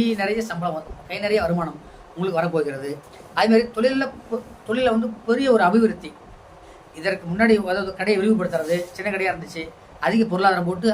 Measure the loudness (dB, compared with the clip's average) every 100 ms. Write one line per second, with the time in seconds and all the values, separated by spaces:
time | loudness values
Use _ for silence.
0 | 2 0 -2 -4 -6 -6 -6 -6 -10 -16
1 | -12 -6 -2 0 0 -2 -4 -8 -18 -20
2 | -16 -6 -4 -2 0 0 -2 -4 -8 -10
3 | -14 -20 -8 0 4 4 2 0 0 2
4 | -2 -6 -10 -10 -10 -12 -6 0 2 2
5 | -2 -4 -2 2 4 4 6 4 4 0
6 | -12 -18 -20 -20 -20 -20 -20 -20 -20 -6
7 | -4 -4 -4 0 4 4 2 -2 -4 -4
8 | 0 2 2 2 0 -2 0 -2 -2 -8
9 | -6 -2 -2 -4 -8 -12 -12 -14 -20 -6
10 | 0 2 2 2 2 2 0 -2 -2